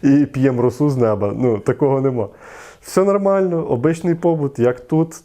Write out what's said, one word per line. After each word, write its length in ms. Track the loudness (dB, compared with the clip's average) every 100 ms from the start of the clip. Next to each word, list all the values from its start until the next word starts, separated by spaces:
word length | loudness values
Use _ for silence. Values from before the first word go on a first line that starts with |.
і 240 | 4 2 2
п'ємо 360 | 0 0 2
росу 280 | 0 0 -2
з 60 | 2
неба. 360 | 0 0 -2 0
Ну, 220 | 0 0
такого 420 | -2 0 0 2
нема. 280 | 0 -2 -6 -10 -20 -20 -20 -20 -4
Все 160 | 0
нормально, 640 | 2 2 0 0 0 -2 -2
обичний 460 | -2 0 0 -2
побут, 440 | 0 0 0 -4 0
як 220 | 0 0
тут. 340 | -2 -2 -2 -6